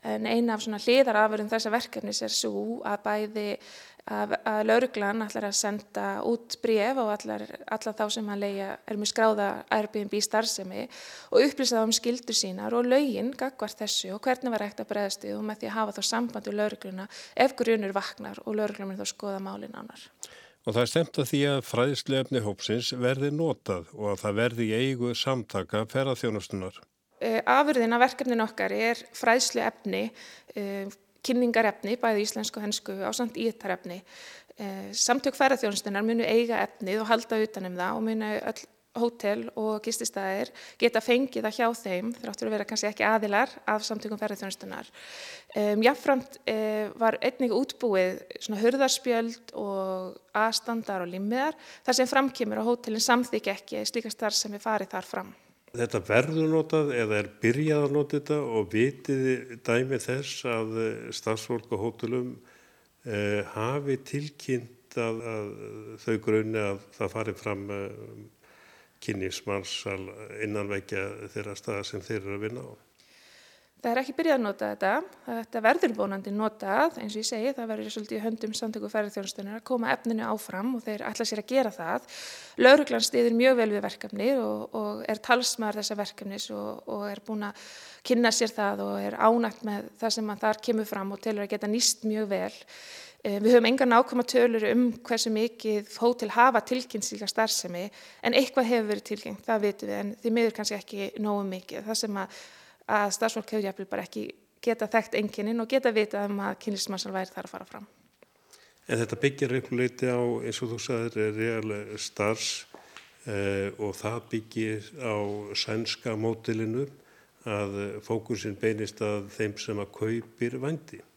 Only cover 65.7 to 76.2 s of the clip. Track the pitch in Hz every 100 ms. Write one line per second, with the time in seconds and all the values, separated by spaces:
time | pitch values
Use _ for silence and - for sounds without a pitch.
65.7 | 107 110 110 - 110 110 110 110 110 104
66.7 | 98 - - 98 113 110 98 - 101 101
67.7 | 101 98 107 107 110 107 _ _ - -
68.7 | - _ _ - 101 92 - - 101 95
69.7 | - - 98 95 101 104 104 107 104 101
70.7 | 101 98 101 98 104 104 - 104 101 -
71.7 | 101 101 107 - 110 98 101 107 120 127
72.7 | 110 _ _ _ - - - - - _
73.7 | _ 247 240 262 285 330 277 214 196 214
74.7 | 208 196 247 381 - - 233 226 240 220
75.7 | 320 339 214 196 196